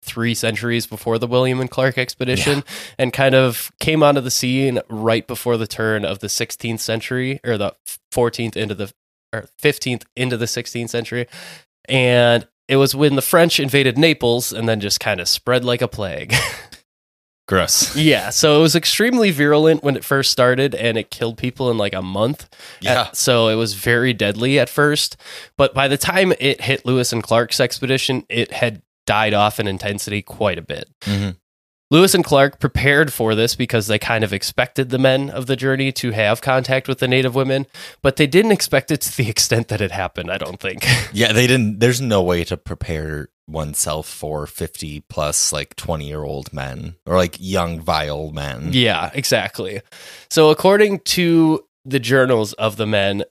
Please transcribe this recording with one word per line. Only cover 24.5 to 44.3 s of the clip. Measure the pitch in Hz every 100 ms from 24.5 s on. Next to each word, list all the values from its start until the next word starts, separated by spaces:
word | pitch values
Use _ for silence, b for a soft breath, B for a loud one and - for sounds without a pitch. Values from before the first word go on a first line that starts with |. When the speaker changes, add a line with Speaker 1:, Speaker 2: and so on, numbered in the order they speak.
| 139
Speaker 1:
at | 117
first, | - 147 147 - - B B B -
but | 139
by | 131 135
the | 139
time | - 185 190 170
it | 135 127
hit | - 135 -
Lewis | 127 123
and | 117
Clark's | 107 113 117 -
expedition, | 123 - 123 131 - 127 -
it | 113 117
had | - 120 104 _ _
died | - 107 110
off | 104 104 -
in | 104
intensity | 95 101 101 - 104
quite | - - 107 85
a |
bit. | 80 71 - _
Speaker 2:
Mm-hmm. | - 101 101 90 _ _ _ _ _
Speaker 1:
Lewis | 151 185
and | 180
Clark | 165 143 139 -
prepared | 143 - 131 143 156
for | - 113
this | 110 117 -
because | 123 117 104
they | 107
kind | - 117
of | 107
expected | 101 - - 123 - 127
the | 127
men | 131 131 139
of | 127 127
the | 131
journey | 131 135 135
to | 127 123
have | 107 104 113
contact | - 131 127 135 -
with | 131
the | 131
native | 131 131
women, | 123 135 135 139 B B B
but | 131
they | 135 147
didn't | 160 214
expect | 202 - 139 -
it | 151
to | - -
the | 110
extent | 113 - 117 113
that | 107
it | 101
happened, | - 90 - 85
I | 95
don't | - 90
think. | 95 92 - 123
<laughs> | 104
Speaker 2:
Yeah, | 104 113
they | 110 123
didn't, | 127 107 104
there's | 117 123
no | 131 104
way | 90 87
to | 82 87
prepare | - 82 - 80 78 76 71 _ _
oneself | 78 76 73 - 76 76
for | - 78